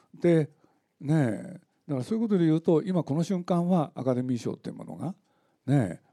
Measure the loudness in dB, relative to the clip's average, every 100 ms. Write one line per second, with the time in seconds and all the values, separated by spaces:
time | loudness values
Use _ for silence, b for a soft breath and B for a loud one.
0 | b -2 2 2 2 b b b b -8
1 | 0 2 2 -2 -8 -16 _ _ -6 -6
2 | -2 -2 0 2 4 2 2 2 2 -2
3 | 0 -2 -2 -2 0 0 2 2 0 -4
4 | -2 0 0 -2 -4 -8 -10 -14 -14 -10
5 | -10 -10 _ _ _ _ 0 2 0 -4
6 | _